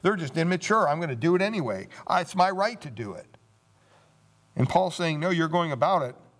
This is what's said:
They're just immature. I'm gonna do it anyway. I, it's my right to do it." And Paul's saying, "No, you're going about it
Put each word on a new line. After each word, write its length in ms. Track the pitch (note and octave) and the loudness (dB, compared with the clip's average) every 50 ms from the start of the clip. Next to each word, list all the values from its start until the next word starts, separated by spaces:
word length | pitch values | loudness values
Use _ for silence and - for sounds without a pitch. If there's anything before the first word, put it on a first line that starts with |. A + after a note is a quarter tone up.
| - | 0
They're 120 | F3+ G#3+ | 0 0
just 220 | F#3 D#3+ C3 - | 0 -2 -4 -2
immature. 520 | E3 E3 F3 F#3 F3 - - G#3+ A3 F#3+ C#3+ | -2 0 0 0 -2 0 2 2 4 4 2
I'm 120 | D3 D#3+ | 2 0
gonna 160 | F3 D#3 C3 | -2 -4 -4
do 180 | A2+ C3 E3 F3+ | -2 2 2 4
it 80 | F3+ F#3+ | 4 2
anyway. 460 | G#3 A3+ G3 C#3+ A2+ G2+ F#2+ - - - - - | 0 -2 -2 -4 -4 -4 -6 -8 -12 -16 -12 -4
I, 140 | - F3 F3+ | -2 0 0
it's 160 | F3 - - | 0 0 0
my 120 | F#3 F3+ F#3+ | 2 2 2
right 320 | F#3+ F#3 G3+ A3+ A#3+ - - | 2 2 0 -2 -2 -6 -12
to 80 | - | -12
do 240 | A2+ A2 A2+ G2+ F2 | -10 -10 -10 -10 -10
it." 220 | D2+ - - - - _ _ _ _ _ _ _ _ _ _ _ _ _ _ _ _ _ _ _ _ _ _ - | -12 -14 -20 -20 -20 _ _ _ _ _ _ _ _ _ _ _ _ _ _ _ _ _ _ _ _ _ _ -2
And 140 | - B2+ - | 0 0 2
Paul's 260 | - E3+ F#3+ F3+ - | 2 2 2 0 0
saying, 240 | - F3 E3 D#3 D3 | -2 -2 -2 -2 -2
"No, 120 | D#3 F#3 | -2 0
you're 180 | F#3 E3 E3 D#3+ | 2 2 2 2
going 240 | D#3 F3 E3+ D#3+ C#3+ | 2 0 0 0 -2
about 300 | B2 C#3+ E3+ G3 E3+ C#3 | 0 0 2 2 2 0
it 120 | B2 B2+ - - _ _ _ | -2 -6 -12 -20 _ _ _